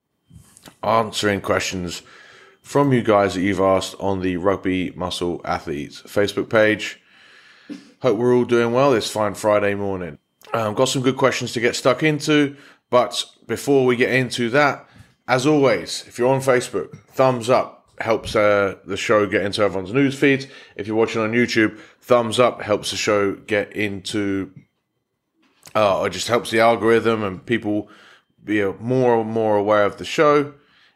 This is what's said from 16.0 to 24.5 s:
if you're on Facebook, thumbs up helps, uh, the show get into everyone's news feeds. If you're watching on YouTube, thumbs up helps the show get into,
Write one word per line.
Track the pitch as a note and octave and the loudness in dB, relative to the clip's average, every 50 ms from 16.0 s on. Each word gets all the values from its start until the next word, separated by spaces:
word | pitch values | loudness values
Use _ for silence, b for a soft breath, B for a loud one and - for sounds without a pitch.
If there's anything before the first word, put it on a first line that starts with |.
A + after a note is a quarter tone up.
| - | -12
if | - - - | -12 -6 -2
you're | A#2 B2+ | 0 0
on | C3+ C3+ | 0 0
Facebook, | C3 C3+ B2+ B2 B2 - - G2 - - - - - | 2 2 2 0 0 -2 -6 -8 -8 -8 -12 -20 -20
thumbs | _ - - C3 C3 B2+ A#2+ A2 A2 | _ -2 0 2 2 2 0 0 0
up | B2+ A2 - - - - _ _ _ - | 2 0 0 -2 -8 -18 _ _ _ -8
helps, | - A2 A2+ G#2 - - - | -2 -2 -2 -2 -2 -2 -2
uh, | A2+ G#2 G#2 G#2 G2+ G2+ G2 F#2 - _ | 2 2 4 4 2 2 0 -4 -8 _
the | - F#2+ | -10 -8
show | F#2+ - - A#2 G#2+ G#2 | -6 -2 0 2 2 2
get | G2+ G2 G2+ F2+ | 2 0 -2 -2
into | G#2 F#2+ G#2+ G#2+ | -2 -2 0 0
everyone's | G2+ F2+ F#2+ F#2 F2+ G#2+ | 0 0 -4 -6 -4 0
news | C3+ C#3+ C3 C3+ C3+ | 0 0 0 0 0
feeds. | - C#3+ C#3 C3 C3+ B B B B B B | 2 2 2 0 -2 B B B B B B
If | - G2 G#2 | -12 -8 -4
you're | G#2+ | 0
watching | A2 A2+ A2 - A#2 A2 | 0 0 0 0 -2 -2
on | G#2+ | 0
YouTube, | A2+ A#2+ A#2+ A#2 - A2+ A2 G#2 G#2 B B B B B | 0 0 0 2 2 2 2 0 0 B B B B B
thumbs | _ - B2+ A#2+ A#2 A2+ G#2 A#2 | _ 2 2 2 2 2 2 2
up | B2 A#2 G#2 - | 2 2 2 -2
helps | - G#2 G#2 G2 - - | -2 -2 -2 -2 -2 -6
the | - | -8
show | G2 - - G#2+ G#2 G2+ G2 F#2 | -4 -2 0 2 2 2 0 -2
get | - - - A2 G#2 F#2+ - - | -6 -6 -2 -2 -2 -2 -2 -4
into, | - G#2 G#2 G2 G2 F#2 - - A2 G2+ G2+ G2 G2 F#2+ F2 | -4 -4 -4 -4 -8 -10 -6 -4 -4 -2 -2 -2 -4 -6 -8